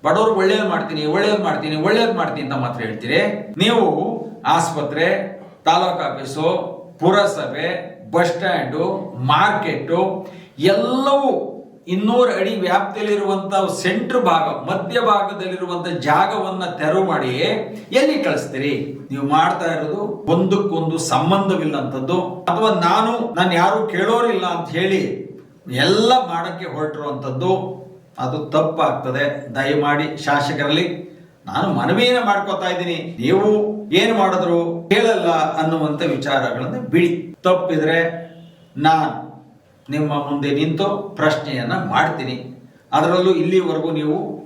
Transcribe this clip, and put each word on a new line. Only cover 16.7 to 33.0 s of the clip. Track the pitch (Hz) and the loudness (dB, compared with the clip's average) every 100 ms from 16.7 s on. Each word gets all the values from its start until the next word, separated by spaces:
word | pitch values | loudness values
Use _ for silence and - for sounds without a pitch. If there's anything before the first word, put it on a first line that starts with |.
| - | -4
ತೆರವು | 151 185 185 | 0 2 2
ಮಾಡಿ | 151 127 127 175 220 - - - 247 | 0 -2 0 0 -2 -6 -12 0 2
ಎಲ್ಲಿ | 302 302 175 | 2 2 0
ಕಳಿಸ್ತೀರಿ? | 147 - 131 143 131 - - - | -2 -4 -4 -2 -2 -4 -10 -8
ನೀವು | 131 139 | -4 2
ಮಾಡ್ತಾ | 151 175 180 170 160 | 4 4 2 -2 -2
ಇರೋದು | 151 190 208 - - | -4 -4 -6 -6 2
ಒಂದಕ್ಕೊಂದು | 170 185 190 165 165 160 160 - | 2 4 2 2 0 -2 -2 0
ಸಂಬಂಧವಿಲ್ಲಂಥದ್ದು, | 127 160 196 196 170 151 143 127 131 135 185 180 - - | 0 2 2 2 0 0 -2 -4 -4 -2 -2 -2 -6 -2
ಅಥವಾ | 190 220 185 170 | 2 2 2 2
ನಾನು, | 175 226 233 - - | 2 2 0 -2 0
ನಾನು | 185 170 | 2 4
ಯಾರು | 190 220 - 180 | 2 2 0 0
ಕೇಳೋರಿಲ್ಲ | 202 233 233 196 180 170 | 2 2 2 0 -2 -4
ಅಂತ | 160 160 | -4 -2
ಹೇಳಿ | 190 190 - - - - - - - 127 156 | 0 0 -2 -6 -10 -16 -20 -20 -8 0 2
ಎಲ್ಲ | 202 226 254 254 | 4 6 4 2
ಮಾಡಕ್ಕೆ | 170 175 170 180 151 | -4 -4 -8 -10 -6
ಹೊರಟಿರುವಂತದ್ದು, | 151 151 147 127 131 131 185 190 - - - - - - | -6 -4 -8 -6 -6 -2 0 0 -2 -10 -16 -20 -20 -8
ಅದು | 127 139 151 151 | -6 -4 -2 0
ತಪ್ಪಾಗ್ತದೆ. | 156 156 156 139 131 135 143 - - 135 | 0 0 0 0 -4 -2 -2 -2 -8 -4
ದಯಮಾಡಿ | 139 147 143 147 156 - 147 | 0 2 2 0 -2 -4 0
ಶಾಸಕರಲ್ಲಿ | 143 143 - 143 160 180 - - - - _ - | 0 0 -2 0 0 0 -4 -10 -18 -20 _ -6
ನಾನು | 143 - 135 | -2 0 0
ಮನವಿಯನ್ನ | 127 190 247 247 214 | 0 2 4 2 2
ಮಾಡ್ಕೊತಾ | 202 202 185 185 | 0 0 -4 -2
ಇದ್ದೀನಿ, | 175 175 160 | -2 -4 -4